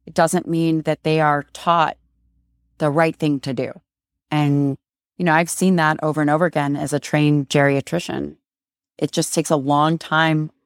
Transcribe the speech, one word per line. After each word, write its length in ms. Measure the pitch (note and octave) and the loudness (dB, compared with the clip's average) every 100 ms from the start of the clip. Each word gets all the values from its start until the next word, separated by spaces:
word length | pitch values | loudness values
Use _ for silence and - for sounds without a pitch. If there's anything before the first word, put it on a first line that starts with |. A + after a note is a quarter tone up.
| - | -6
It 80 | |
doesn't 340 | E3 E3 F3 - | 0 0 0 -2
mean 340 | E3 E3 D#3+ | 0 0 0
that 200 | D3+ D3+ | -2 -4
they 160 | D#3+ D#3+ | 0 2
are 240 | D3+ D3 C#3 | 2 0 -4
taught 440 | - - E3+ D3+ - _ _ _ _ _ _ _ - | -6 -2 0 0 -4 _ _ _ _ _ _ _ -4
the 120 | D3+ | -2
right 240 | D3 E3 | 2 0
thing 240 | - D#3 C#3 | 0 -2 -2
to 120 | C3+ | -4
do. 180 | B2+ A#2+ - _ _ _ _ _ | -6 -6 -10 _ _ _ _ _
And, 460 | D3+ D3 C#3+ C#3 C3+ _ _ _ - | 0 2 2 0 -2 _ _ _ -4
you 60 | |
know, 80 | F3 | 0
I've 180 | D#3 E3+ | 2 0
seen 260 | - F#3+ F3 | 0 2 2
that 220 | D#3 D#3 | 2 0
over 180 | D#3 D3+ | -2 0
and 100 | D3 | 0
over 160 | D#3 F3 | 2 0
again 280 | D3+ C#3+ | 0 -2
as 180 | C#3+ D3 | -4 -4
a 60 | D3 | -6
trained 500 | - D3+ D3 D3 C#3 | -2 0 2 2 2
geriatrician. 880 | D3 C#3+ C#3 - E3+ - C#3 C#3+ D3 _ _ _ _ _ - | 2 2 2 -2 -6 -6 -6 -8 -12 _ _ _ _ _ -8
It 140 | D3+ | -6
just 220 | - D#3+ | -4 -4
takes 160 | - D3+ | -2 -2
a 60 | D#3 | -2
long 420 | C3+ C#3+ D#3 E3 | 0 2 2 0
time 520 | - D#3 D#3+ D#3 D#3 - | -2 0 2 0 -2 -10